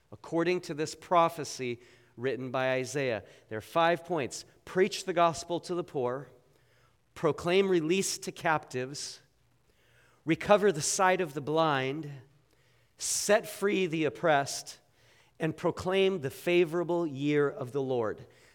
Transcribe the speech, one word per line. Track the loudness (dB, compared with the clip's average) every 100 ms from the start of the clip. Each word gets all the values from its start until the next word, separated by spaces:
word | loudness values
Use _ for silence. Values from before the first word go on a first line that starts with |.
| _
According | -20 -4 0 0 0
to | -4
this | -6 -6
prophecy | -8 0 4 4 0 -8 -6 -6 -8 -12 -20 _ -6
written | -4 -2 -4
by | -2 0
Isaiah, | 0 -2 -2 -2 -2 -6 -20 _
there | -10
are |
five | -2 2 2 2
points. | -2 -4 -4 -8 -16 _
Preach | -4 2 2 0
the | -4
gospel | 2 2 2 -4 -6
to | -4
the | -6
poor, | -4 -4 -4 -4 -10 -20 _ _ _ _ _ _ _
proclaim | -2 0 0 2 4 4
release | 2 4 2 0 -4
to | -8
captives, | -4 0 0 -2 -8 -8 -8 -12 -14 _ _ _ _ _ _ _ _ _ _
recover | -2 -2 4 6 6
the | 2
sight | -2 2 4 4
of | 0
the | -6
blind, | -2 2 2 2 -2 -4 -8 -14 -20 _ _ _ _ _ _ _
set | -6 -2 2 2 2
free | -4 0 0 0
the | 0
oppressed, | -2 0 2 4 2 -6 -10 -18 _ _ _ _ _ -6
and | -4 -2
proclaim | -2 -2 0 2 2 2
the | -4
favorable | -4 2 4 4 0 0 0 -2
year | -2 2 4 2
of | -2 -6
the | -4
Lord. | 0 0 0 -4 -12 -20 -20